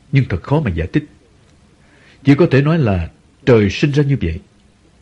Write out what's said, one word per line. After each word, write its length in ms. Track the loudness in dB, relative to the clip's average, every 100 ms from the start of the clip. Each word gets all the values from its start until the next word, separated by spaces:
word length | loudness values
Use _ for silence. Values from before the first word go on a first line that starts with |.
| _
nhưng 140 | -2 -2
thật 140 | -4
khó 180 | -4 -4
mà 100 | -2
giải 160 | -6 -4
thích. 180 | -4 -6 _ _ _ _ _ _ _ _ _ _ -6
Chỉ 120 | 2 2
có 120 | 4
thể 100 | 2
nói 180 | 0 0
là 300 | 0 -2 -4 -12 _ _ 2
trời 240 | 2 2
sinh 220 | 0 -2
ra 120 | 0
như 140 | 0 -2
vậy. 180 | -4 -8 -14 _ _ _ _ _